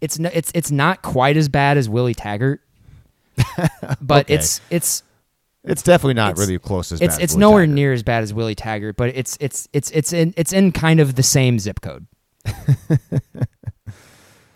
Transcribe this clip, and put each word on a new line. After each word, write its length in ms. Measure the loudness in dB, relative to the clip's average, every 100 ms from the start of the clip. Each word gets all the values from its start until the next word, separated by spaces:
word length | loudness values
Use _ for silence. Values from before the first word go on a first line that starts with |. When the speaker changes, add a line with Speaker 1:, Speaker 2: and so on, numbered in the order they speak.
Speaker 1:
it's 180 | -8 -4
n-, 120 | -4
it's, 180 | -4 -4 -4
it's 160 | -2
not 300 | 0 0 0
quite 360 | -2 0 2 4
as 100 | 2
bad 300 | 2 2 2
as 100 | 0
Willie 280 | 0 -2 -4
Taggart, 460 | -6 -4 -2 -4 _ _ _ -20 _ _ _ -4
Speaker 2:
<laughs> 640 | -4 0 -2 -2 -8 -6
Speaker 1:
but 240 | 2 2 4
Speaker 2:
Okay. 80 |
Speaker 1:
it's, 260 | 0 0 -6 -4
it's 340 | -4 -2 -6 -10 _ _ _ _ _
Speaker 2:
It's 200 | -6 -2
definitely 320 | 4 4 4 0
not 160 | 0
Speaker 1:
it's, 80 | 0
Speaker 2:
really 180 | -2 -2
close 320 | -4 -6 -4
as 100 | -2
Speaker 1:
it's, 140 | -2 0
Speaker 2:
bad 40 |
as 40 |
Speaker 1:
it's 100 | 0
Speaker 2:
Willie 60 | 4
Speaker 1:
nowhere 240 | 6 8
Speaker 2:
Taggart. 120 | 6 2
Speaker 1:
near 180 | 2
as 100 | 0
bad 200 | -2 -2
as 100 | -2
Willie 220 | -4 -4 -6
Taggart, 420 | -6 -8 -6 -4
but 180 | -4 -4
it's, 220 | -8 -6
it's, 300 | -8 -8 -6
it's, 200 | -6 -4
it's 200 | -2 -2
in, 220 | 0 0 0
it's 160 | -2
in 220 | 2 2
kind 260 | 2 2 4
of 160 | 4 2
the 80 |
same 340 | 2 4 2 0
zip 220 | -2 -8
code. 260 | -12 -14 -18 _ _ _ -10
Speaker 2:
<laughs> 520 | -6 -2 -2 0 -2 -2 -8 -8 -8 -8 _ -16 -16 -16 -20 -20 _ _ _ _